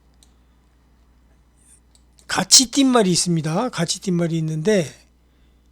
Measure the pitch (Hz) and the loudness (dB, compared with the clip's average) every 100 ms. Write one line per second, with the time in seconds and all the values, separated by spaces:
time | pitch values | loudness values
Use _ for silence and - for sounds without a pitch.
0 | _ _ _ _ _ _ _ _ _ _ | _ _ _ _ _ _ _ _ _ _
1 | _ _ _ _ _ _ _ _ _ _ | _ _ _ _ _ _ _ _ _ _
2 | _ _ - - 190 - 254 - 269 247 | _ _ -8 -4 2 2 2 2 4 4
3 | 196 170 - 170 151 165 247 - 170 - | 2 2 0 -2 -2 -2 -4 -4 -6 -6
4 | - 175 170 165 156 156 156 214 139 - | -4 -2 -2 -2 -4 -4 0 0 -2 -8
5 | _ _ _ _ _ _ _ | _ _ _ _ _ _ _